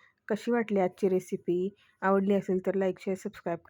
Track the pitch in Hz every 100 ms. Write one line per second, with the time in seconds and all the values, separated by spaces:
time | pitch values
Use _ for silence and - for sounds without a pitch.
0 | _ _ - 208 - 240 226 202 180 -
1 | 196 185 - 196 - 175 185 - _ -
2 | 190 196 196 202 190 185 185 190 190 185
3 | - 190 202 - - 170 -